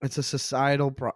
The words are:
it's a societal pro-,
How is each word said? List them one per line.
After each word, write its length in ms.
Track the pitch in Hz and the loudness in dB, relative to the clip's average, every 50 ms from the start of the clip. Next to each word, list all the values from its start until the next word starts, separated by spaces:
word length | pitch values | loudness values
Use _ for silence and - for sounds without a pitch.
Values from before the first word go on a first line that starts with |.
| 143 | -6
it's 140 | 131 - 147 | -4 -2 -2
a 40 | 135 | -4
societal 680 | - - 131 - - 135 131 139 143 143 143 143 139 | -2 -2 -4 -4 -2 0 2 4 4 4 4 2 0
pro-, 200 | 135 - 127 113 - | -2 -2 -4 -4 -4